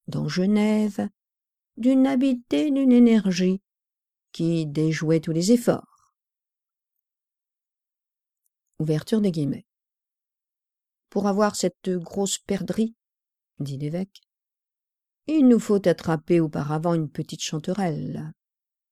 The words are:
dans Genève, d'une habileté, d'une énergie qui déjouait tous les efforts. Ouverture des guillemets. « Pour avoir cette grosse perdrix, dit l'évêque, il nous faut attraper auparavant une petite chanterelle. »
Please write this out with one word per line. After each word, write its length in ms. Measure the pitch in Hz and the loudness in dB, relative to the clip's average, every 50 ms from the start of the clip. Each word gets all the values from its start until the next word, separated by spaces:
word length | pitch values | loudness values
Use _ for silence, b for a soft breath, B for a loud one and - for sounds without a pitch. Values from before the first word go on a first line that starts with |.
| _ - | _ -10
dans 200 | - 151 151 151 | -8 -6 -6 -4
Genève, 800 | 143 180 185 196 208 208 208 214 214 214 214 208 202 - 208 208 - _ _ _ _ _ _ _ _ _ _ _ _ - | -2 -2 0 2 2 2 2 2 2 0 0 -2 -2 -6 -8 -8 -10 _ _ _ _ _ _ _ _ _ _ _ _ -2
d'une 280 | 226 254 269 262 262 | 0 2 4 4 4
habileté, 640 | 269 277 247 277 269 254 247 - _ - 285 302 302 | 4 2 2 2 0 0 -2 -4 _ -2 0 0 0
d'une 200 | 269 277 269 262 | 0 2 4 6
énergie 720 | 247 247 240 233 226 220 190 190 180 175 185 185 190 190 - _ _ _ _ _ _ _ _ _ _ _ _ _ - | 8 8 8 8 6 4 2 0 0 0 0 0 0 -2 -6 _ _ _ _ _ _ _ _ _ _ _ _ _ -8
qui 320 | - 165 165 170 165 160 | -4 -2 0 0 0 -2
déjouait 560 | 151 143 156 156 160 160 151 170 156 165 160 | -2 -2 0 0 0 0 -2 0 0 0 0
tous 100 | 151 165 | 0 -2
les 220 | 156 165 175 190 240 | -4 -2 2 4 2
efforts. 600 | 240 233 - 165 - - _ _ _ _ _ _ _ _ _ _ _ _ _ _ _ _ _ _ _ _ _ _ _ _ _ _ _ _ _ _ _ _ _ _ _ _ _ _ _ _ _ _ _ _ _ _ _ _ _ _ _ _ _ _ _ _ _ _ _ | 4 4 0 -2 -2 -4 _ _ _ _ _ _ _ _ _ _ _ _ _ _ _ _ _ _ _ _ _ _ _ _ _ _ _ _ _ _ _ _ _ _ _ _ _ _ _ _ _ _ _ _ _ _ _ _ _ _ _ _ _ _ _ _ _ _ _
Ouverture 420 | 156 156 156 151 - - 233 220 | -4 -2 -2 -2 -2 -2 -2 0
des 100 | 208 196 | 0 0
guillemets. « 340 | 160 165 147 139 - - - _ _ _ _ _ _ _ _ _ _ _ _ _ _ _ _ _ _ _ _ _ _ _ _ _ _ _ _ _ | 0 -2 -2 -4 -4 -8 -12 _ _ _ _ _ _ _ _ _ _ _ _ _ _ _ _ _ _ _ _ _ _ _ _ _ _ _ _ _
Pour 160 | - 202 196 202 | -6 -4 -2 0
avoir 300 | 196 196 214 208 208 - | 0 0 0 0 0 -2
cette 320 | - 180 - _ - 190 | -4 -4 -4 _ -6 -6
grosse 480 | 180 180 165 - - 196 196 196 - - | -6 -6 -6 -8 -6 -4 -4 -4 -4 -8
perdrix, 580 | - - 196 190 175 - 180 202 220 226 226 _ _ _ _ _ _ _ _ _ _ _ _ _ | -6 -6 -6 -6 -4 -6 -2 -2 -2 -4 -4 _ _ _ _ _ _ _ _ _ _ _ _ _
dit 180 | 147 139 143 131 | -10 -8 -8 -8
l'évêque, 440 | 143 147 160 175 190 196 _ - _ _ _ _ _ _ _ _ _ _ _ _ _ _ _ _ _ _ _ _ _ - | -8 -8 -6 -8 -8 -10 _ -20 _ _ _ _ _ _ _ _ _ _ _ _ _ _ _ _ _ _ _ _ _ -2
il 180 | 311 320 269 | 2 4 6
nous 140 | 247 240 214 | 6 6 4
faut 260 | - - 208 202 196 | 2 0 0 2 2
attraper 540 | 180 165 - - 175 160 151 - - 175 170 | 0 0 0 -2 -4 -4 -4 -2 0 0 2
auparavant 540 | 160 151 - - 147 143 156 156 160 175 170 | 2 0 -4 -8 -6 -4 -6 -4 -2 -2 -2
une 160 | 165 156 139 | -2 -2 -4
petite 340 | - - 147 - - - - | -6 -10 -10 -10 -10 -10 -10
chanterelle. » 880 | - - 156 156 - 185 202 196 175 151 151 - - - 156 151 156 - _ _ _ _ _ _ _ _ _ _ _ | -8 -8 -6 -6 -6 -4 -4 -4 -4 -4 -6 -8 -8 -10 -10 -12 -14 -16 _ _ _ _ _ _ _ _ _ _ _